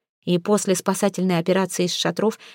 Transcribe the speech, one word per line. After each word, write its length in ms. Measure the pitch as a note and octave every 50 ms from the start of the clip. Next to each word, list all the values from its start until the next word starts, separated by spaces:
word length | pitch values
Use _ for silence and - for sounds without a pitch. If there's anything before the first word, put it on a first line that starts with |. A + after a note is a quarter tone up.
| _ _ _ _ _
И 140 | - F3 F3
после 360 | F3 G#3 G#3 G3+ - G3+ F#3
спасательной 640 | - - G3 F#3 - G#3 G3+ F#3+ - F#3 F#3 F3+ E3
операции 460 | E3+ F#3 F3+ F#3+ F#3+ F3+ - - F3+
из 80 | F3 -
шатров 460 | - - E3+ E3+ - G3+ A3 - - - -